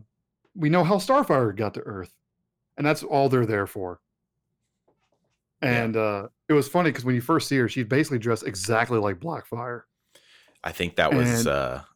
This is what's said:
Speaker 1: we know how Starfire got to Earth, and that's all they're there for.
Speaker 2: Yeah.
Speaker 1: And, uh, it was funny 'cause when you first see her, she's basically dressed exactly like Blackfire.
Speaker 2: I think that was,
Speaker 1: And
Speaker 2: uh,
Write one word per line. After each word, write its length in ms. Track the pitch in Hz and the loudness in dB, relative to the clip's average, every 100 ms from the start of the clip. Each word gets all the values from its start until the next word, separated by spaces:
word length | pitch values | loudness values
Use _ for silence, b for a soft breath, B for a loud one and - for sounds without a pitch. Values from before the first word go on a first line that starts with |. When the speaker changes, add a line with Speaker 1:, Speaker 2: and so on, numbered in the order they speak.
| - _ _ _ _ | -12 _ _ _ _
Speaker 1:
we 140 | 190 151 | -2 2
know 160 | 175 | 4
how 120 | 165 202 | 4 2
Starfire 600 | 190 269 - 143 117 98 | 4 2 4 2 2 0
got 180 | 104 | -4
to 60 | - | -6
Earth, 340 | - 98 90 _ _ _ _ _ _ - | -10 -10 -12 _ _ _ _ _ _ -2
and 100 | 143 | 0
that's 160 | 151 | 0
all 260 | - 139 139 | 0 2 4
they're 160 | 127 110 | 2 2
there 200 | 107 98 | 0 -4
for. 340 | 104 92 87 _ _ _ _ _ _ _ _ _ _ _ _ _ _ _ _ | -6 -10 -12 _ _ _ _ _ _ _ _ _ _ _ _ _ _ _ _
Speaker 2:
Yeah. 240 | 135 120 113 | 0 0 0
Speaker 1:
And, 100 | 110 | 0
uh, 320 | 107 101 101 _ - | -2 -4 -10 _ 2
it 60 | |
was 140 | 151 135 | 2 4
funny 240 | 175 165 | 2 2
'cause 120 | 131 | 0
when 100 | 123 | -2
you 60 | 123 | -2
first 280 | 120 160 - | 0 0 2
see 80 | 139 | 0
her, 100 | 113 | 0
she's 180 | - 107 | -2 0
basically 320 | 131 156 127 | 0 0 -2
dressed 280 | 117 110 - | -2 -2 -4
exactly 520 | 95 - 113 120 117 | -6 -2 0 2 0
like 220 | 104 92 | 0 -4
Blackfire. 640 | 170 143 - 117 123 120 - _ _ b b b b b | -8 -10 -10 -10 -10 -12 -16 _ _ b b b b b
Speaker 2:
I 80 | 85 | -10
think 240 | - 87 - | -4 -2 2
that 160 | 80 | 2
was, 260 | 135 123 117 | 2 2 2
Speaker 1:
And 80 | 78 | 0
Speaker 2:
uh, 340 | 69 65 65 - | 0 -2 -6 -12